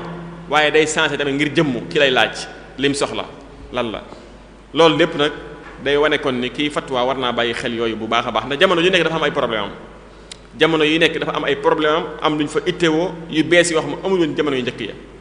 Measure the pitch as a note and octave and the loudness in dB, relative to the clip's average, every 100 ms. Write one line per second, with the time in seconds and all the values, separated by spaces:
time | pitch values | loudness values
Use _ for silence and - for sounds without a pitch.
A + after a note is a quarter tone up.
0 | - - - - - D3 D3+ D#3 D#3 E3 | -6 -12 -12 -14 -2 2 4 4 4 2
1 | D3+ C#3+ C#3+ C#3 D3+ E3+ D3+ A#2 - D3+ | 0 0 -2 0 0 2 0 0 -2 2
2 | C3+ B2+ A2 - - - - - C#3+ C#3 | 4 4 2 -2 -12 -16 -16 -2 -2 0
3 | C#3 G#2+ F#2 - - - - B2 A#2 G2 | -2 -4 -8 -12 -18 -18 -8 -6 -4 -6
4 | - - - - - - - C#3 D#3+ D3 | -10 -18 -20 -20 -20 -20 -8 4 4 4
5 | D#3 D3 D3 - - - - - C#3 C#3+ | 0 0 -2 -2 -14 -16 -16 -6 0 2
6 | D3+ C#3+ C#3+ B2 B2 B2 D3 D#3+ - B2+ | 2 2 0 -2 -4 -2 -2 -2 -4 -2
7 | B2+ C3 B2 A2+ A#2+ A#2 B2 A#2 A#2 G#2+ | 0 0 -2 0 0 -2 -4 -2 -2 -4
8 | A2 A#2 B2 A2 A#2+ C#3+ F#3+ F3 F3 F3+ | -2 0 0 -2 -2 2 4 4 4 4
9 | D#3+ D#3+ D3 D3 A#2+ A2 G2 - - - | 2 0 0 0 -2 -2 -4 -8 -18 -20
10 | - - - - - A#2 D#3 D#3+ D3+ D#3+ | -20 -20 -20 -20 -10 2 4 4 4 4
11 | D#3 C#3+ C#3+ D3+ C#3+ C#3 D#3 D#3+ D3+ D#3+ | 2 2 -4 -2 0 2 2 2 2 0
12 | F3 - D#3 D3+ D3 D#3 F3+ E3+ E3 D#3+ | -2 -2 -2 0 0 -2 -2 0 2 2
13 | F#3 - - D3+ C#3+ F3 E3+ D#3 C#3+ C3 | -2 -6 -6 -2 4 4 4 2 -2 -4
14 | F#3+ F#3+ D#3+ C#3 D3 C3 A#2+ - G#2+ - | 0 2 2 0 0 0 -4 -6 -10 -10
15 | - - | -18 -20